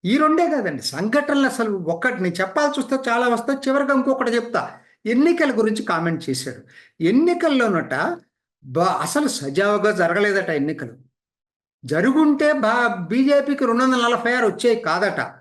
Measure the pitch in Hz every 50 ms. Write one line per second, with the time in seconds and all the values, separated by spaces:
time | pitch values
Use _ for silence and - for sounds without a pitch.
0 | - 180 233 294 311 311 311 330 349 302 302 277 208 175 147 127 - - 135 143
1 | 185 220 226 294 285 294 294 277 269 254 254 - 226 214 202 190 170 156 165 165
2 | - 254 254 - 185 180 175 - 185 - - 311 294 285 285 277 262 - 269 262
3 | 262 240 233 240 247 247 240 226 233 - 277 269 - 269 269 285 285 262 277 262
4 | - 262 262 262 254 240 226 240 226 233 - - 196 - - - _ _ _ _
5 | _ 214 240 247 294 339 339 339 320 277 240 208 220 214 214 214 - - 233 165
6 | 170 170 165 143 - - 131 131 - 135 120 - - _ - - - _ _ _
7 | 160 170 220 262 330 349 349 349 339 320 285 262 240 214 190 165 135 - 127 135
8 | 165 330 349 339 - _ _ _ _ _ _ _ _ 135 123 160 175 185 - -
9 | 151 170 - 285 302 269 - - 143 139 139 175 196 208 208 208 202 214 208 -
10 | 175 165 175 202 208 208 196 196 180 - 160 147 139 151 156 165 143 117 - -
11 | - _ _ _ _ _ _ _ _ _ _ _ _ _ _ _ - 123 147 160
12 | 185 262 262 311 320 302 294 277 302 294 302 277 220 214 233 247 240 226 202 185
13 | 175 156 208 254 262 277 285 285 277 285 277 277 269 240 226 240 262 262 262 247
14 | 233 233 240 233 240 233 247 254 240 208 185 - - 240 226 226 - 160 160 180
15 | 196 196 - 147 120 - - -